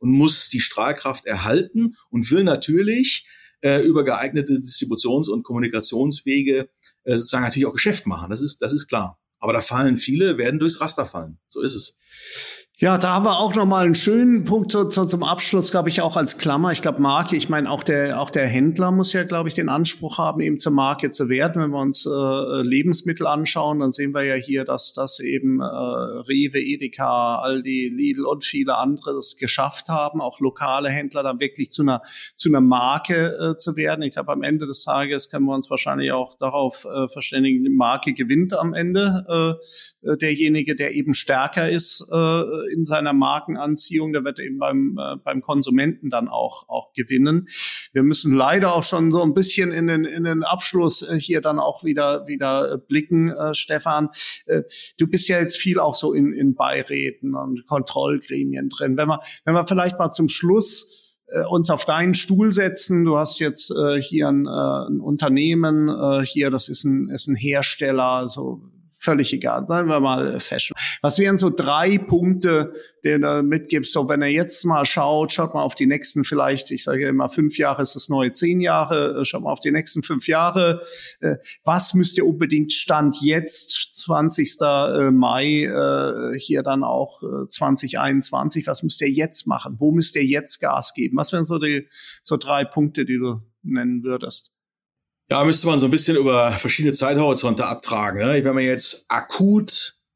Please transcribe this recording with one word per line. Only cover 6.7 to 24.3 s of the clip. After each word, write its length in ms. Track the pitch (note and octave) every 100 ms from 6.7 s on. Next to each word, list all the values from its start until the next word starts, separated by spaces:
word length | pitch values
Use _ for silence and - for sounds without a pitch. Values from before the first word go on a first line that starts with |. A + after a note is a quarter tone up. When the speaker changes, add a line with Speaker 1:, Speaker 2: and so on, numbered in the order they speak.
| _ _ _
Speaker 1:
äh, 120 | - A#2
sozusagen 280 | A#2 B2+
natürlich 220 | B2 C3 C3+
auch 60 |
Geschäft 340 | - G#3+ - G#2
machen. 240 | E2 E2+
Das 120 | A2
ist, 160 | C#3+ -
das 140 | A2+
ist 160 | D3+ -
klar. 300 | A#2 F#2 E2+ _ -
Aber 140 | G#2+
da 80 | A2+
fallen 360 | - B2 C3+ A#2+
viele, 420 | - D3 F#3+ A#2+
werden 200 | B2 D3+
durchs 220 | D#3+ D#3
Raster 260 | D#3 - A2+
fallen. 320 | F2 E2 D#2+ -
So 160 | -
ist 120 | C3
es. 240 | A2+ - - _ - - - - - - -
Speaker 2:
Ja, 200 | F3+ F#3
da 160 | F3+
haben 100 | F#3
wir 140 | G#3+ F3+
auch 160 | G#3
noch 100 | G#3+
mal 220 | G3 F#3+ F3+
einen 80 |
schönen 500 | E3 - A3+ B3 A#3
Punkt 260 | D#3 G#3+ F#3+
zu, 140 | G#3
zu, 220 | G3+ G3 F3
zum 160 | F3
Abschluss, 480 | D3+ F3+ - - E3+
glaub 180 | F#3 E3+
ich, 140 | E3+
auch 120 | E3
als 220 | E3 D3 -
Klammer. 360 | D#3+ C#3+ F3
Ich 100 | D#3+
glaub, 160 | - C3
Marke, 360 | C#3 C#3+ E3+
ich 140 | D#3+ -
mein, 180 | D#3 C#3
auch 160 | C#3+
der, 380 | - D3 C#3+ B2
auch 80 | C#3
der 180 | D#3 C3
Händler 440 | B2+ D3 D#3+ F#3
muss 240 | F#3 F#3
ja, 100 | F#3
glaub 220 | F3+ E3+ E3
ich, 80 |
den 160 | E3 E3
Anspruch 480 | C#3+ E3+ - D#3 -
haben, 240 | D#3+ D3+
eben 160 | D#3+ D3+
zur 140 | E3
Marke 380 | C#3 C3+ C#3 C#3
zu 200 | - B2
werden. 320 | C3 D#3+ E3+
Wenn 80 | D3+
wir 100 | C#3+
uns, 240 | C3+ C#3
äh, 580 | - C#3 C3+ C3+ B2+ C3+
Lebensmittel 640 | B2 C3 E3 D#3+ F3 E3 D3+
anschauen, 540 | D3 D#3+ E3+ D3+ D3+
dann 120 | C3+
sehen 200 | B2+ C#3+
wir 120 | C#3
ja 100 | C#3